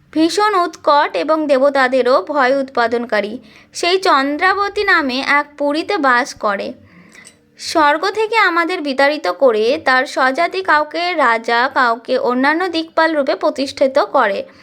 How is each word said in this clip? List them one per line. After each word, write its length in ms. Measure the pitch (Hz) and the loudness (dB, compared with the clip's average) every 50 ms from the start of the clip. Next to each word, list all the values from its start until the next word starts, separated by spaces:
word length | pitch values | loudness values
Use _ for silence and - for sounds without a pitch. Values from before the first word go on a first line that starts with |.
| _ _ | _ _
ভীষণ 440 | - 302 320 339 330 392 415 427 415 | 0 0 0 2 2 0 0 0 2
উৎকট 600 | 370 349 339 330 - - 302 294 285 311 - 294 | 0 -2 -2 -4 -4 0 2 4 4 2 0 -2
এবং 320 | 359 320 285 311 320 302 | -4 -2 -2 -2 0 0
দেবতাদেরও 800 | 277 285 254 269 285 277 277 262 254 262 262 233 247 262 294 370 | 2 2 4 2 2 2 2 2 2 2 2 2 2 2 0 0
ভয় 340 | - 294 294 254 247 269 277 | -2 0 0 2 2 2 0
উৎপাদনকারী। 800 | 269 262 - 240 233 226 240 233 240 247 220 208 202 208 226 262 - - - - - _ - | -2 -4 -2 -2 -2 0 -2 -4 -4 -2 -2 -2 -2 -4 -8 -12 -16 -18 -20 -20 -20 _ -8
সেই 260 | - - 339 370 381 | -4 -2 0 0 2
চন্দ্রাবতী 840 | 381 370 311 269 269 285 294 302 349 370 403 392 403 403 392 415 415 | 2 2 2 2 2 0 -2 0 0 2 2 0 -2 -4 -4 -2 0
নামে 400 | 392 370 330 302 262 247 262 277 | 2 2 2 0 0 -2 -4 -2
এক 180 | - 285 285 294 285 - | 0 0 0 0 -4 -6
পুরীতে 400 | - 285 285 294 320 339 - 403 | -4 -2 -2 -2 -2 -2 -4 -2
বাস 360 | 339 277 262 247 240 269 277 - | 0 2 2 2 2 0 -2 -6
করে। 400 | - - 214 196 202 202 214 254 - - - - - - - - - - - _ _ _ _ _ | -6 -4 -4 -4 -4 -6 -10 -12 -16 -20 -20 -20 -20 -20 -20 -20 -20 -20 -20 _ _ _ _ _
স্বর্গ 520 | - - - - 339 302 285 294 311 339 403 | -16 -8 -2 0 2 2 2 2 0 -2 -2
থেকে 280 | 415 427 440 427 466 | -2 -2 -2 0 0
আমাদের 440 | 453 403 359 330 339 330 320 370 359 | 0 2 2 2 0 -2 -2 -4 -4
বিতাড়িত 460 | 294 285 254 269 277 285 302 294 320 | -4 -2 0 2 2 2 2 0 -4
করে 540 | 359 349 - 277 254 220 214 220 233 277 - - | -4 -2 2 2 2 2 2 2 0 0 0 0
তার 200 | 277 254 254 269 | 2 2 2 0
স্বজাতি 560 | 269 - 330 262 262 269 320 339 359 349 381 | -2 -2 0 0 0 2 0 -2 -2 -2 -4
কাউকে 520 | 381 359 311 302 302 302 302 320 349 359 359 | -2 0 0 0 0 -2 -4 -4 -4 -2 0
রাজা, 560 | 311 277 240 226 226 226 233 233 233 247 269 - | 0 2 2 2 0 0 0 0 0 0 0 0
কাউকে 440 | 294 262 233 233 247 - - 262 | 0 0 0 0 -2 -4 -4 -2
অন্যান্য 520 | 247 - 240 247 254 262 285 311 330 370 381 | -2 0 -2 0 0 0 0 0 0 -2 -4
দিকপাল 460 | 339 330 320 320 - - 320 320 320 | -4 -4 -6 -4 -2 0 0 0 0
রূপে 200 | 294 262 285 349 | 0 0 -2 -2
প্রতিষ্ঠিত 640 | 381 349 311 302 - 269 269 - - 294 269 262 285 | -2 -2 -2 -2 -4 -6 -6 -2 -2 0 0 2 0
করে 440 | 392 370 - 285 240 208 196 202 - - - - | 0 0 2 0 2 0 -2 -4 -8 -12 -16 -20